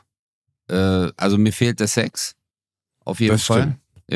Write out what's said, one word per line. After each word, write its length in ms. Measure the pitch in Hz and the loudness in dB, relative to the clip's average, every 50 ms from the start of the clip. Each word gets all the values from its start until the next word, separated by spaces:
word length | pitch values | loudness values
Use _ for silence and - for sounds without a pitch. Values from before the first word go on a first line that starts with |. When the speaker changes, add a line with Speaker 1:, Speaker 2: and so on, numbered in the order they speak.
| _ _ _ _ _ _ _ _ _ _ _ _ _ - | _ _ _ _ _ _ _ _ _ _ _ _ _ -4
Speaker 1:
Äh, 400 | - 92 95 95 92 92 92 82 - - | -2 0 2 2 2 0 0 -2 -4 -2
also 200 | - 98 101 101 | -2 0 2 2
mir 120 | 107 110 | 2 2
fehlt 280 | 101 - 120 120 120 - | 2 0 0 0 0 0
der 80 | 107 104 | -2 -2
Sex. 480 | - - 113 - - - - - - _ _ _ _ _ _ _ _ _ _ _ _ _ _ | 0 0 -2 -2 -4 -8 -10 -10 -12 _ _ _ _ _ _ _ _ _ _ _ _ _ _
Auf 160 | - 92 - | -8 -4 0
jeden 140 | 117 107 107 | 2 2 2
Speaker 2:
Das 100 | 107 - | 2 0
Speaker 1:
Fall. 180 | - 113 117 | 0 0 0
Speaker 2:
stimmt. 160 | 131 147 135 - _ _ _ - _ - - | 0 0 -4 -6 _ _ _ -20 _ -4 -2